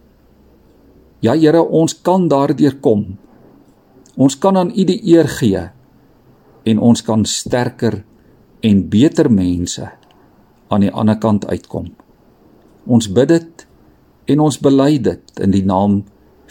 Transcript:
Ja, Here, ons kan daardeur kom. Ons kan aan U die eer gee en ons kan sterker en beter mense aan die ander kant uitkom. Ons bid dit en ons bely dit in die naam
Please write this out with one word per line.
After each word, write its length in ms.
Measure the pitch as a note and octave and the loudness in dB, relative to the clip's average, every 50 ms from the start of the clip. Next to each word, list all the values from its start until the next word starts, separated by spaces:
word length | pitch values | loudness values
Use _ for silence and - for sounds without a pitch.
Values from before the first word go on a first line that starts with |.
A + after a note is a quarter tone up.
| _ _ _ _ _ _ _ _ _ _ _ _ _ _ _ _ _ _ _ _ _ _ _ _ | _ _ _ _ _ _ _ _ _ _ _ _ _ _ _ _ _ _ _ _ _ _ _ _
Ja, 160 | - A2+ B2+ D#3+ | -2 0 2 2
Here, 240 | D#3 D3+ D3+ E3+ | 2 4 4 2
ons 320 | D#3+ - - D#3+ E3 - - - | 0 0 0 0 0 0 -2 -4
kan 260 | - F3 F3+ F#3+ F3+ D#3+ | -2 0 0 0 2 0
daardeur 520 | C#3+ C#3 C#3 D3 D3 C3+ D3 C#3 C3+ - | 0 0 0 0 0 0 0 0 0 0
kom. 240 | - C#3+ A2 G2+ G2 F#2 G2 - - _ - - - - _ _ _ _ _ _ _ _ _ - _ - _ - | 0 0 0 0 -2 -4 -10 -16 -20 _ -20 -20 -20 -20 _ _ _ _ _ _ _ _ _ -20 _ -14 _ 0
Ons 200 | C3 - - - | 0 0 0 0
kan 160 | - G3 G3 F#3+ | 0 0 0 0
aan 160 | F3+ F3 - | 0 -2 -2
U 120 | - F#3 E3+ | -2 0 0
die 100 | F#3 - - E3 E3 | -2 -2 2 2 4
eer 160 | E3 D#3 C3+ - - | 4 4 2 -2 -2
gee 300 | C3+ G#2+ F#2 F2+ E2+ F2+ - _ _ _ _ _ _ _ _ _ _ _ _ _ _ _ _ _ _ | -2 -2 0 -2 -4 -10 -16 _ _ _ _ _ _ _ _ _ _ _ _ _ _ _ _ _ _
en 140 | A2 A2+ G#2+ | -2 0 2
ons 220 | - A#2 A#2 - - | 4 2 2 2 0
kan 200 | - A2 A2 G2+ | -2 -2 -2 -2
sterker 760 | - - - - - - B2 A#2+ A#2+ - - B2+ A2+ G2+ G2 - _ _ _ _ _ _ _ _ _ _ _ - | -2 -4 -8 -6 -4 -4 -2 -2 -4 -6 -4 -4 -4 -4 -6 -10 _ _ _ _ _ _ _ _ _ _ _ 0
en 200 | A2+ G2+ G2 E2+ D#2+ | 2 2 2 0 0
beter 400 | G2 G2+ C3+ D#3+ - - D#3 C#3 | 2 2 2 2 2 0 0 2
mense 600 | A2+ G2 F#2 F2+ F2 F2 F2+ F2 - - - F#2 - - _ _ _ _ _ _ _ _ _ _ _ _ _ _ | 2 0 0 -2 -2 -4 -4 -6 -8 -10 -12 -14 -18 -20 _ _ _ _ _ _ _ _ _ _ _ _ _ _
aan 160 | G2+ G#2 G2+ | 0 0 0
die 80 | G2+ - | 0 0
ander 260 | A#2 A2 G#2+ G#2+ G#2+ | -2 0 0 0 0
kant 240 | - A2 G#2 G2+ - | 0 0 -2 -2 -2
uitkom. 460 | - - F2 - _ - E2+ E2+ F2 - - _ _ _ _ _ _ _ _ _ _ _ _ _ _ _ _ _ - | -6 -8 -8 -8 _ -12 -12 -10 -12 -16 -20 _ _ _ _ _ _ _ _ _ _ _ _ _ _ _ _ _ 0
Ons 200 | B2 A2+ A2+ G2+ F#2 | 0 0 0 0 0
bid 160 | A#2 C3+ C#3 | 0 2 2
dit 380 | E3 E3 E3 - - - - _ _ _ _ _ _ _ _ _ _ _ _ - C#3 | 0 0 -2 -6 -14 -20 -20 _ _ _ _ _ _ _ _ _ _ _ _ -2 0
en 140 | D3+ D3+ D#3 | 0 0 0
ons 140 | - - - | -2 0 0
bely 320 | C#3 C#3 C3+ C3+ C#3+ D3+ C#3 | 2 2 2 2 2 0 0
dit 460 | G#2+ G2 F2 - _ _ _ - - | 0 -2 -4 -4 _ _ _ -4 -2
in 100 | G2 F#2 | 0 0
die 120 | G2 F#2+ G2 | 0 0 0
naam 340 | F#2+ F#2+ G2+ G#2 G2+ G2+ G2+ - _ _ _ _ _ _ _ _ | 0 0 0 0 0 -2 -4 -8 _ _ _ _ _ _ _ _